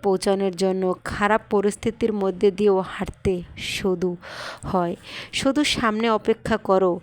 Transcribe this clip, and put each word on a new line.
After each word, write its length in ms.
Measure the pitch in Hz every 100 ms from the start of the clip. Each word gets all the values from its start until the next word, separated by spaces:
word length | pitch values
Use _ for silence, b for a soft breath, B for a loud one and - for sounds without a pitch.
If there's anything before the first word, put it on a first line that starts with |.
পৌঁছানোর 500 | 202 185 202 196 196 175
জন্য 280 | 190 190 185 180
খারাপ 380 | - - 208 220 -
পরিস্থিতির 640 | 208 202 202 233 214 226
মধ্যে 360 | 214 196 180 208
দিয়েও 280 | 185 208 190
হাঁটতে 520 | 180 - 185 - 202 180 - - - -
শুধু 340 | 196 175 180 175 B B B B -
হয়। 300 | 185 170 185 B B B
শুধু 280 | - 269 277
সামনে 440 | 294 - 226 214 226
অপেক্ষা 480 | 214 226 220 - 220
করো, 340 | - 190 185 175